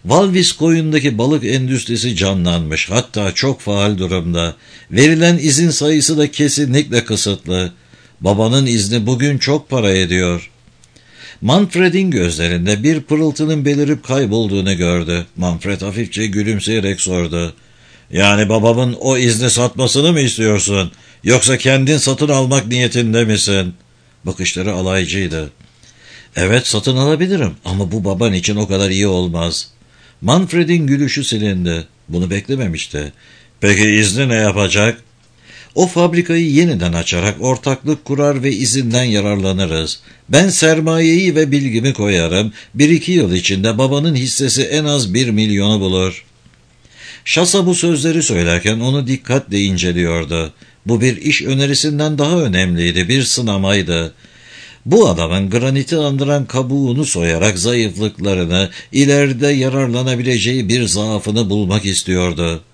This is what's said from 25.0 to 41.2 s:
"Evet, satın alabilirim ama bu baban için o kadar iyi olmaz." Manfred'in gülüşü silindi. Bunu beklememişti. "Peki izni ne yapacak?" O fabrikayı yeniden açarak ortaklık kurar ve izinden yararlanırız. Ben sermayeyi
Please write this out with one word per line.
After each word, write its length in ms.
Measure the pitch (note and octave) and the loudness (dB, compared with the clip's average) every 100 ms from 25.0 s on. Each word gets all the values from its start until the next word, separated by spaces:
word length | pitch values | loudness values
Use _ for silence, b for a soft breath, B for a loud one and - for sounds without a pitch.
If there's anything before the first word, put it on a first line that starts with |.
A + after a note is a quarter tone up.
| E2+ F#2+ F2+ D#2+ D2+ _ B B B B B B B - | -2 -4 -4 -4 -8 _ B B B B B B B -2
"Evet, 300 | F2+ A#2+ - | 2 2 2
satın 300 | G#2 C3+ B2+ | -2 0 0
alabilirim 540 | C#3+ D#3 F3+ F#3+ G#2+ - | 2 2 0 0 -2 -4
ama 280 | E2+ F#2+ F#2+ | -6 -4 -2
bu 120 | A2 | -2
baban 280 | F#2+ F#2+ A#2 | -2 0 0
için 240 | F#2+ F2 G#2 | 0 -2 -2
o 120 | G2+ | -2
kadar 220 | G2 G2 | 0 0
iyi 160 | F#2 G2+ | 0 2
olmaz." 600 | F#2 F2+ E2 E2+ D#2 - _ b b b b | 2 0 -2 -4 -4 -10 _ b b b b
Manfred'in 640 | G2+ E3 F3+ E3+ D#3+ F3 C#3+ | 2 2 2 0 2 2 2
gülüşü 380 | C#3 C#3+ - | 0 0 -4
silindi. 600 | C3 A2+ G#2 F#2+ F2 E2 D#2 _ - | -4 -2 -2 0 -2 -4 -8 _ -8
Bunu 220 | E2+ F2+ | -4 -2
beklememişti. 840 | G2+ G2+ C3+ G#2+ D#2+ - D2 D2 b b b b _ | -4 -4 -4 -4 -6 -8 -8 -8 b b b b _
"Peki 300 | G2+ G2 G#2+ | 2 4 4
izni 380 | G#2+ G#2 G#2+ C3+ | 4 2 0 0
ne 60 | |
yapacak?" 680 | A2+ G#2+ G2 G2 G2+ G#2+ A#2 _ _ _ B B B B - | 2 2 2 0 2 0 -2 _ _ _ B B B B 0
O 100 | F3+ | 0
fabrikayı 640 | F3 F3 E3+ F3 E3+ E3 | 2 2 2 0 0 2
yeniden 420 | C#3+ F3 A2 F2 | 4 2 2 0
açarak 440 | E2+ E2 F2 G2 G2+ | -2 -2 -2 -2 -2
ortaklık 640 | B2+ B2+ C#3 C3 D3 D3 | -2 -2 -2 -4 -2 -4
kurar 380 | - C#3 C#3+ C#3 | -4 -2 0 0
ve 100 | C3+ | -2
izinden 520 | G#2 A#2+ B2 A#2+ A#2+ | -2 -2 0 0 0
yararlanırız. 960 | B2 G#2 G#2 G2+ F#2+ F#2+ F#2 D#2+ D#2+ - B B - | 0 0 0 0 0 0 -2 -2 -4 -8 B B 0
Ben 200 | D3 F#3+ | 2 2
sermayeyi 840 | F3 D#3+ D#3+ D#3+ E3 D#3+ E3 | 2 2 2 2 2 4 4